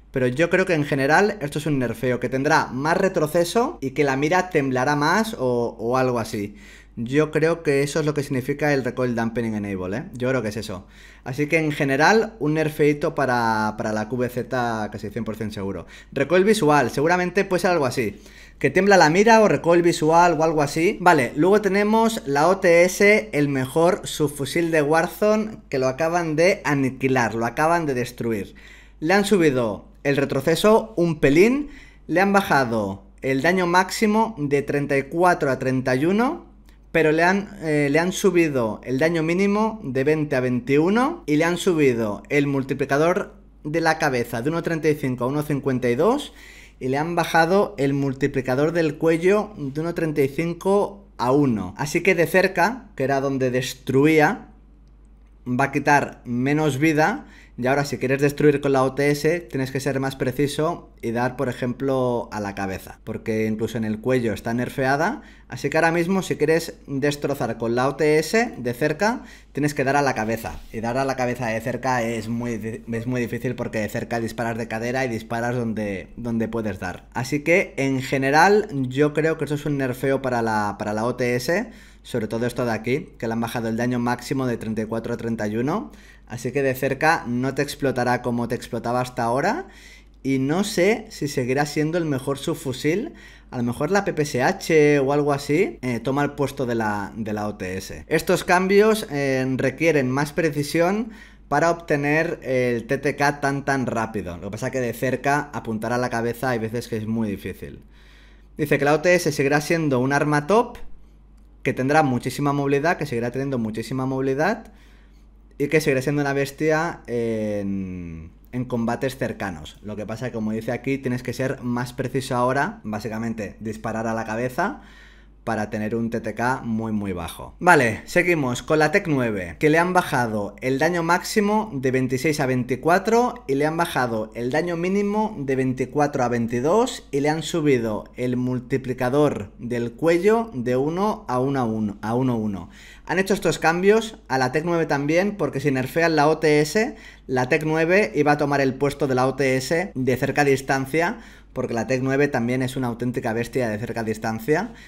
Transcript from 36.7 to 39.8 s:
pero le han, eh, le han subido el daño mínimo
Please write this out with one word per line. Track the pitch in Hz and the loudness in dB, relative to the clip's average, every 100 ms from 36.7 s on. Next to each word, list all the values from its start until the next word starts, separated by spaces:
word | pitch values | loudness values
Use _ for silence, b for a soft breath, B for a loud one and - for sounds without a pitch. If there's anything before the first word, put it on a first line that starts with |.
| b - | b -4
pero | 165 156 | 2 4
le | 156 | 4
han, | 175 196 196 - | 4 2 -2 -8
eh, | 156 151 143 | -2 0 2
le | 151 | 2
han | 175 | 0
subido | 180 202 175 165 131 113 104 | 0 2 4 2 2 -2 -4
el | - 131 | -4 0
daño | 160 170 | 2 2
mínimo | 156 175 202 208 220 214 | 0 2 2 2 0 -4